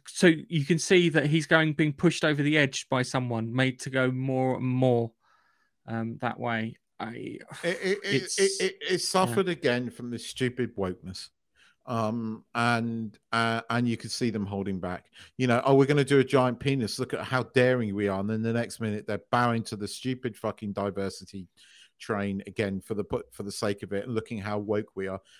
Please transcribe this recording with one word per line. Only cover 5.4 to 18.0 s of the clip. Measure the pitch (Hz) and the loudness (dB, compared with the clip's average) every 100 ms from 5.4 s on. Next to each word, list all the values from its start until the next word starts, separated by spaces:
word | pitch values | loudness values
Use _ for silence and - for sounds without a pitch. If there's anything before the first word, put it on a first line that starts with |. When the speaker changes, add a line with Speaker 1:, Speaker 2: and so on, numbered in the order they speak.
| _ _ _ _ - | _ _ _ _ -10
Speaker 1:
um, | 113 113 113 | -6 -6 -4
that | 123 120 | -6 -4
way. | 120 117 113 - _ - | -4 -4 -4 -10 _ -12
I, | 113 | -12
Speaker 2:
It, | 117 120 - - - | -10 -12 -12 -14 -8
it, | 170 185 | -4 -2
it, | 190 202 | -2 -2
Speaker 1:
it's, | 202 202 185 - | 0 -2 -2 0
Speaker 2:
it, | 196 190 | 2 2
it, | 185 - | -4 -4
it | 147 | -2
Speaker 1:
yeah. | 180 | -2
Speaker 2:
suffered | - 185 185 117 180 | 0 2 2 2 0
again | 170 135 123 123 | 0 2 2 -2
from | - 123 | -8 -8
this | 117 - | -8 -8
stupid | - 127 127 120 - | -4 -2 -2 -4 -2
wokeness. | 92 87 90 92 - _ _ _ _ _ - | -4 -4 -10 -14 -16 _ _ _ _ _ -6
Um, | 117 110 117 113 110 - | -2 -2 -2 -6 -8 -8
and, | 120 117 117 117 117 110 - _ | -2 2 2 0 -4 -8 -12 _
uh, | 113 113 113 - | 0 2 0 0
and | 120 120 | 0 0
you | 113 | -2
could | 110 | -4
see | - 123 | -4 -2
them | 107 98 | -2 -2
holding | 101 98 95 | -4 -4 -4
back. | 90 87 - - - - | -4 -8 -10 -20 -16 -2
You | 127 | 2
know, | 135 135 | 2 6
"Oh, | 139 | 6
we're | 139 | 6
gonna | 147 | 4
do | 139 143 | 4 4
a | |
giant | 127 135 127 120 | 6 4 4 2
penis. | 139 139 110 - | -2 0 -2 -4
Look | 123 | -4
at | - | -6
how | 107 127 | -2 -2
daring | 98 131 123 127 110 | 0 4 6 4 0
we | 98 | 0